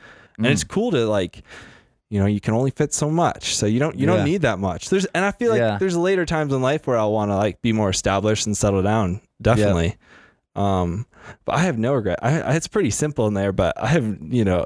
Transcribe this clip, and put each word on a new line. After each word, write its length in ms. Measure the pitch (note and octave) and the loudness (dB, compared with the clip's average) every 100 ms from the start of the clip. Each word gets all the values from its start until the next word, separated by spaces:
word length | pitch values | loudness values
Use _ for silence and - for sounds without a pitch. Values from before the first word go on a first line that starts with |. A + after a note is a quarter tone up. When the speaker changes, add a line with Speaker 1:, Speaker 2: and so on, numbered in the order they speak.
| - - - - | -20 -20 -14 -2
Speaker 1:
And 80 | C3 | 0
it's 180 | G2+ | 0
Speaker 2:
Mm. 40 | - | -2
Speaker 1:
cool 220 | F#3+ A#3+ | -2 0
to, 160 | C#3 A2+ | 0 0
like, 340 | G#2 F2+ - - - - - _ _ - | 0 -2 -8 -20 -20 -20 -20 _ _ -6
you 80 | G2+ | 0
know, 80 | G2+ | 0
you 120 | G#2 | 0
can 140 | - | -2
only 160 | A2+ C3+ | 0 0
fit 240 | - D3 | -2 -2
so 160 | - D3+ | -2 -2
much. 460 | D#3+ D3+ - - - | 0 0 -2 -6 -2
So 100 | G#2+ | 0
you 140 | A#2 | 0
don't, 160 | D#3 - | -2 0
you 100 | C#3+ | 0
Speaker 2:
Yeah. 100 | G#2+ | 2
Speaker 1:
don't 80 | G2+ | 2
need 180 | F#3+ | 0
that 160 | C3 F#2+ | 0 0
much. 300 | F#2+ E2 - | -2 -4 -2
There's, 160 | F#3+ F3+ | 0 0
and 200 | E3+ G3 | -2 -2
I 60 | |
feel 180 | - A#3+ | 0 0
like 80 | A3+ | 2
Speaker 2:
Yeah. 180 | A2+ G3+ | 2 0
Speaker 1:
there's 180 | F#3+ E3+ | 0 0
later 280 | F3+ F#3+ E3 | 0 0 0
times 260 | D#3+ D3 | -2 0
in 80 | C3 | 0
life 240 | C3 D#3 - | 0 0 0
where 100 | A#2 | 0
I'll 140 | G#2+ | 2
wanna, 240 | G#2+ G#2 G2 | 0 0 0
like, 220 | G#2 - | 0 0
be 100 | A#2 | 0
more 160 | A2 G2+ | 2 0
established 560 | - G2+ G2 G#2+ G#2+ G#2+ | 0 0 0 0 0 -2
and 100 | G2+ | 0
settle 280 | G#2 G2 | 2 2
down. 320 | G2 A2 F#2 F#2 - - | 2 2 0 -4 -10 -2
Speaker 2:
Yeah. 140 | G#2+ A2 | 0 2
Speaker 1:
Definitely. 420 | G#2 F2 E2+ - _ - - _ _ G2 | 2 2 0 -2 _ -20 -20 _ _ -4
Um, 500 | G2+ F#2+ F2 F#2 - - - - - | 0 0 -2 -4 -10 -16 -20 -12 -4
but 80 | C3+ | 0
I 40 | |
have 180 | F3+ A2+ | 0 0
no 160 | A#2 | 0
regret. 240 | C#3 G2+ E2+ | 0 -2 -2
I, 180 | A#2+ D#3+ | 0 0
I, 120 | - D#3+ | 0 -2
it's 120 | - | -2
pretty 220 | G#3+ C#3+ | -2 0
simple 380 | - D3+ C#3+ G#2+ | 0 -2 0 0
in 80 | G2+ | 0
there, 160 | G2 | 0
but 280 | G2 F2 - | 0 0 0
I 80 | A2+ | 0
have, 300 | E3 A2 F#2+ | 2 0 -4
you 220 | D#2 B2 | -2 0
know, 180 | G2 F2 | 2 2